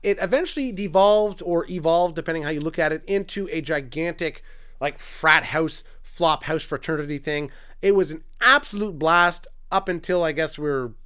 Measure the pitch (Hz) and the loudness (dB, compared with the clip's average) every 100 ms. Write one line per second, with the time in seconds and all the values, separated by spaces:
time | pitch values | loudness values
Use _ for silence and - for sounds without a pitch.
0 | - 196 185 254 349 - 262 190 202 180 | 0 0 2 0 0 -4 -4 -4 0 4
1 | 196 214 214 196 175 170 165 180 160 170 | 6 6 4 -2 -2 -2 0 -2 2 4
2 | 175 160 151 165 147 151 156 160 156 156 | 2 -2 -4 -4 -2 -4 -4 0 0 -2
3 | - 196 196 - 190 160 151 151 131 143 | -2 -2 -2 -6 -4 -6 -2 -4 -4 -4
4 | 170 - 165 - - - - - 143 - | -4 -2 -6 -6 -16 -16 -16 -6 -6 -6
5 | - - 160 156 - 151 160 - - - | -12 0 6 6 4 -2 0 -4 -10 -18
6 | - - 165 151 - 156 - 147 - 156 | -18 0 2 2 -2 -6 -4 -6 -4 -4
7 | 147 147 156 147 143 - - - 196 202 | -4 -6 -4 -4 -4 -10 -20 -2 4 4
8 | 160 156 - - 247 285 - 208 214 156 | 2 -4 -14 0 4 4 2 -6 -6 0
9 | 156 170 175 170 - - - 190 190 175 | 4 6 6 2 -12 -18 -2 -2 -2 -6
10 | - 180 165 151 160 - 147 139 123 - | 0 0 2 0 -4 -2 -4 -2 -4 -10